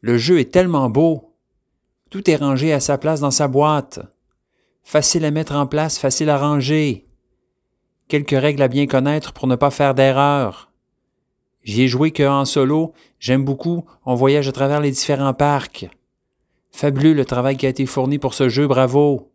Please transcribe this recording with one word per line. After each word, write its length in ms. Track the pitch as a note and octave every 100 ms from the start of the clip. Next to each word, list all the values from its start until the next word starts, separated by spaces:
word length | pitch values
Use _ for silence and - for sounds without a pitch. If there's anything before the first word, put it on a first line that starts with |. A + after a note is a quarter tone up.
Le 160 | A2 A#2+
jeu 220 | A#2+ F3
est 120 | B2+
tellement 380 | F3+ F#3 D#3 C3
beau ! 440 | A#2 E3 D3+ _ _ _ _ _ _ _ _ _
Tout 200 | F#3+ G3+
est 60 | D3+
rangé 380 | C#3+ C3 D#3
à 60 | D3
sa 180 | B2+ C#3
place 220 | D3+ D#3+
dans 100 | C#3
sa 160 | C3 C#3+
boîte. 520 | C3 D3+ D3+ C3 - - _ _ _ _ _ _ _
Facile 420 | _ D3+ C#3+ F3 D#3
à 60 |
mettre 240 | D3+ D#3 C#3+
en 100 | C#3
place, 320 | D3+ D#3 -
facile 320 | C#3 - D3+
à 80 | C#3+
ranger. 680 | D3 D3 C3 D#3 D3+ G#2+ _ _ _ _ _ _ _ _ _ _ _
Quelques 300 | D3 C#3+ C3+
règles 240 | D3 C#3+
à 60 | C3+
bien 180 | C3+ C#3
connaître 480 | C3+ C#3 D3+ -
pour 140 | - C3
ne 80 | B2
pas 160 | C#3+
faire 240 | - C#3 C3
d'erreur. 760 | C3+ C3 C#3+ C#3+ A#2 F2+ - _ _ _ _ _ _ _ _ _
J'y 200 | - G#2
ai 40 | C3
joué 240 | B2 D#3
que 120 | D#3
en 220 | C#3 C#3 C3+
solo, 480 | - C3 D3+ D#3+ _ _ _
j'aime 240 | - C3
beaucoup, 420 | C#3 C3+ E3+ E3+ E3 _ -
on 100 | B2
voyage 320 | C3+ D3 C3+
à 40 |
travers 300 | C3 C#3 D3
les 100 | D3
différents 420 | C3 - C#3+ C#3
parcs. 560 | C3 C#3+ C#3+ - - F2+ _ _ _ _ _ _ _ _
Fabuleux 420 | - D3 C3+ D#3
le 120 | D3+ B2+
travail 320 | B2 B2+ C3+
qui 80 | C3+
a 40 |
été 160 | C3 C3
fourni 340 | - C3 C#3+
pour 140 | C3+
ce 160 | - C3
jeu, 180 | A#2 D3
bravo. 640 | B2+ C3 C3+ D3 C3+ -